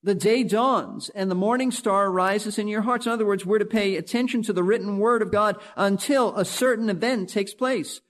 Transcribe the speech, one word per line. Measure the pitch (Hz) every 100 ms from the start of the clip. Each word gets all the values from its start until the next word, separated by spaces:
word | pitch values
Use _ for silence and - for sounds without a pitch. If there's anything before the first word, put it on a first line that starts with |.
the | 180 185
day | 190 240
dawns | 226 208 254 240 143 - -
and | 202 190
the | 185
morning | 202 247 254
star | - 220 196 202
rises | 185 185 208 214 214
in | 208
your | 214
hearts." | 220 240 233
In |
other | 233 214
words, | 196 180
we're | 214
to |
pay | 208 226 202
attention | 185 175 233 254 240
to | 220
the | 180
written | 180 220 196 196
word | 214 240
of | 214
God | 208 208 208 - -
until | 196 196 - 277 226
a | 185
certain | 175 - 254 226 220
event | 185 226 254 185
takes | 214 202
place | - 254 262 156 - _